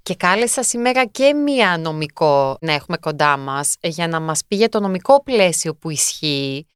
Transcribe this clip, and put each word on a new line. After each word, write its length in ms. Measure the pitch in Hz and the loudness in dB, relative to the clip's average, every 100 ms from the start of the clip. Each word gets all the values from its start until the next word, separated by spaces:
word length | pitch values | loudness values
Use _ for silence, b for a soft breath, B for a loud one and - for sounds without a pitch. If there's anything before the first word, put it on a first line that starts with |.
Και 120 | - | -10
κάλεσα 480 | 180 180 196 240 - | -2 0 2 0 -2
σήμερα 420 | 233 240 247 254 | -2 -2 0 0
και 280 | 240 - 269 | -2 2 2
μία 420 | 294 285 269 196 170 | 2 2 2 2 0
νομικό 760 | 160 156 151 - 156 139 135 131 | -2 -4 -6 0 2 4 2 -2
να 120 | 160 | -2
έχουμε 240 | 147 - 165 | -2 -2 -6
κοντά 400 | 160 151 147 139 | -4 0 2 2
μας, 400 | 135 139 147 - | -2 -4 -4 -4
ε, 80 | 165 | -6
για 200 | 160 170 | -4 -4
να 120 | 165 | -2
μας 200 | 160 156 - | -2 -4 -4
πει 80 | 202 | 0
για 120 | 226 | 0
το 120 | 220 | 0
νομικό 420 | 202 185 - 277 | -2 -2 4 4
πλαίσιο 520 | 277 240 185 160 160 | 4 2 2 0 -4
που 160 | 151 160 | -8 -6
ισχύει. 760 | 143 - - 156 139 139 135 - | -4 -4 -4 -4 -2 -4 -6 -12